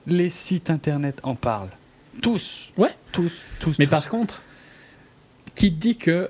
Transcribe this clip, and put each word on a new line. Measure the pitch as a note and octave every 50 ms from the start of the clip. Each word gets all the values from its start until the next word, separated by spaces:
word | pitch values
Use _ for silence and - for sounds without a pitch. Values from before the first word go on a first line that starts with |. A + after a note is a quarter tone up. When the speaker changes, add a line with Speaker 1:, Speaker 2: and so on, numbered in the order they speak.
| -
Speaker 1:
les | - F3 F3+ F3 F3
sites | E3+ - - - F#3 E3 - -
internet | D#3+ D3 - D#3 C#3+ C#3+ C#3+ C#3 C3+ - -
en | C3+ B2
parlent. | - - B2 A2 G2+ F#2+ F#2+ - - - - _ - - - - -
Tous. | - A#3 A#3 F3 - - - - - - -
Speaker 2:
Ouais. | F3+ A3 - - - - - -
Speaker 1:
Tous, | F3+ E3+ E3 - - - - - -
tous, | - D#3+ D3 -
Speaker 2:
Mais | C#3+
Speaker 1:
tous. | C#3+
Speaker 2:
par | D#3+ D3+ - -
contre, | A3+ A#3 A3+ - - - - - - - - - - - - - - - - - _ _ _ _ _ _ - - -
qui | - G#3 G3+ E3
te | D#3
dit | F#3+ A#3 A3+
que, | - - E3 E3 F3+ F#3 -